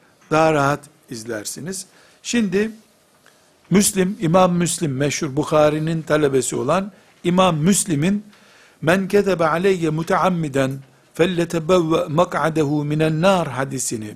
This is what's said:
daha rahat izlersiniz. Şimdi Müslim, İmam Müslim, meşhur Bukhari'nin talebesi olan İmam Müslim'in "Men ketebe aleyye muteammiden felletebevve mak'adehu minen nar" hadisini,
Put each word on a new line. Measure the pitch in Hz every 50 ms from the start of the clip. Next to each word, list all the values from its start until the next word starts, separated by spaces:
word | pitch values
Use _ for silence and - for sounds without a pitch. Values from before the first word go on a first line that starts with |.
| _ _ _ _ _ -
daha | 160 156 160 160 156
rahat | 147 139 139 147 143 - - _ _ _ -
izlersiniz. | 123 113 107 117 113 104 101 - - - 131 175 190 - - _ _ _ _ _ _ _ -
Şimdi | - - 240 220 190 175 196 214 220 220 - _ _ _ _ _ _ _ _ _ _ _ _ _ _ _ _ _ -
Müslim, | 170 202 196 - - 190 185 185 214 247
İmam | 208 156 165 185 185 180 175
Müslim, | 175 175 165 - - 175 147 131
meşhur | 131 143 143 - - 170 147 131
Bukhari'nin | 147 143 - 160 151 151 151 147 156 156 160 165 160
talebesi | 147 - 151 151 151 143 135 131 120 - -
olan | 123 117 131 160 190 196 208 - _ _ _ _ _ -
İmam | 175 175 185 185 185 165
Müslim'in | 151 151 185 202 - - 196 185 160 151 190 202 208 - - - _ _ _ _ _ _ _ _ -
"Men | - 156 180 196 190
ketebe | 185 202 202 196 196 185 165 165
aleyye | 156 156 170 185 202 196 175 165 156
muteammiden | 151 156 160 - 190 170 160 190 180 170 160 147 127 139 135 131 139 135 - _ _ _ _ _ -
felletebevve | - 165 190 180 165 170 170 - 170 156 156 185 185 165 156 160 165 175
mak'adehu | 175 143 165 180 175 180 165 143 165 156 156 151 139 151 151 147
minen | 147 147 151 156 156 156 156
nar" | 170 196 196 180 165
hadisini, | 147 123 127 135 139 135 127 - - 131 110 110 101 87